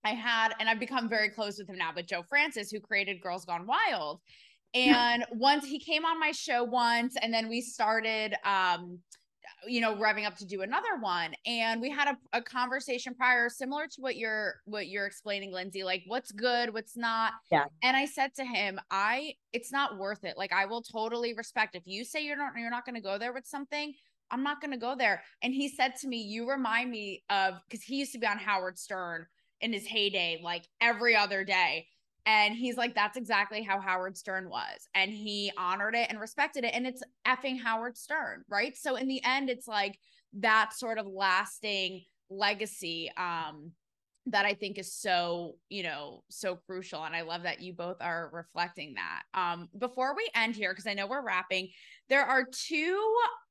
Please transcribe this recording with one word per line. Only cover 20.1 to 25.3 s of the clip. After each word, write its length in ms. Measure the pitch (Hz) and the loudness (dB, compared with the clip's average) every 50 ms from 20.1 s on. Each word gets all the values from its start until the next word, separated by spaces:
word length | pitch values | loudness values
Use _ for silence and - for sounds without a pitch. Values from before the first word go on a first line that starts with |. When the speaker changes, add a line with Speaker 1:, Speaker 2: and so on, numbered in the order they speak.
| 208 - - | -4 -4 -6
Speaker 1:
it. 120 | 175 - | -8 -4
Like, 140 | - 196 196 | -4 -2 2
I 140 | 175 190 196 | 2 2 2
will 160 | 196 226 240 | 2 -2 -6
totally 520 | 233 - - 226 220 226 233 240 240 240 233 | -6 -6 -4 -4 -2 -2 -2 -2 -2 -2 -4
respect 420 | 220 226 - _ 240 214 - - | -6 -8 -4 _ 0 0 0 0
if 80 | 175 175 | -12 -10
you 180 | 180 190 208 247 | -8 -8 -8 -8
say 220 | - - 311 302 | -6 -4 -4 -4
you're 100 | 294 294 | -4 -4
not, 180 | 277 294 262 - | -4 -4 -4 -4
you're 140 | 240 233 233 | -6 -4 -4
not 140 | 240 240 247 | -4 -4 -6
gonna 140 | 262 240 233 | -6 -8 -6
go 180 | 196 196 196 | -4 -4 -2
there 140 | 202 226 247 | -2 -2 -4
with 140 | 240 262 247 | -4 -6 -10
something, 480 | - - 277 285 _ 294 294 294 302 269 _ _ _ _ _ _ _ | -8 -8 -8 -8 _ -4 -4 -4 -6 -8 _ _ _ _ _ _ _
I'm 120 | 233 254 269 | -4 -2 0
not 160 | 285 294 285 | -2 -2 -2
gonna 180 | - 294 269 | -4 -6 -6
go 180 | 240 226 240 285 | -4 -2 -4 0
there." 240 | 254 247 214 190 156 - - | 4 4 4 4 2 -2 -16